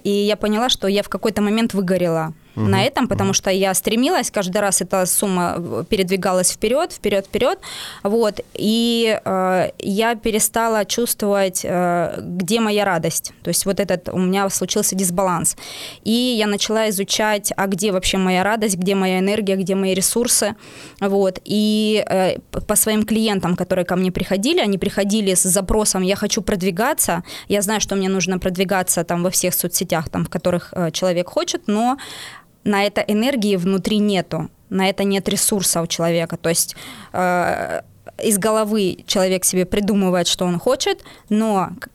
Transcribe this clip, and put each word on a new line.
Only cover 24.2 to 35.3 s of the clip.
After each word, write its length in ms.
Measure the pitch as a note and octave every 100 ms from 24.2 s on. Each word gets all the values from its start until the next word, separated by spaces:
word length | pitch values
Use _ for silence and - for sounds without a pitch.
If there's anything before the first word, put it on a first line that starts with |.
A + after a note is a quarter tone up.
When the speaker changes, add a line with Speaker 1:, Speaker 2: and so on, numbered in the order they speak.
| F#3 G3 B3 F4
Speaker 1:
они 160 | G#3+ F#3+
приходили 560 | F#3+ - G3+ A3 F#3+ F#3
с 80 |
запросом: 580 | F#3 F#3+ F#3 G#3+ G#3+ F#3
«Я 120 | F#3 G3
хочу 260 | G#3 A3+
продвигаться, 800 | - G3+ F#3+ F3 B3 D#4 - E3+ - - -
я 120 | G3+
знаю, 200 | G3 G#3
что 140 | - G3
мне 120 | F#3+
нужно 300 | F#3+ F3 F3+
продвигаться 640 | F#3+ F3+ F#3+ F#3+ F3+ F3+
там 200 | E3+ F3
во 60 | F3+
всех 240 | - F3+
соцсетях, 560 | - F3 - F#3 E3 -
там, 140 | F3+
в 60 | E3
которых, 440 | E3+ F3+ F3 -
э, 180 | - E3
человек 380 | - F#3 F3 F3
хочет, 320 | D4+ F4 F4 -
но 300 | G#3 A#3+ C4+ - - - - - _
на 200 | G#3 G3+
это 180 | G3+ G#3
энергии 540 | - G#3 B3+ C4+ G#3 F#3+
внутри 440 | F3+ F#3+ G3 G#3+
нету, 500 | G#3 F#3+ E3 D#3+ E3 _ -
на 200 | F#3+ F#3+
это 140 | F#3+
нет 260 | G3 G3
ресурса 520 | G3+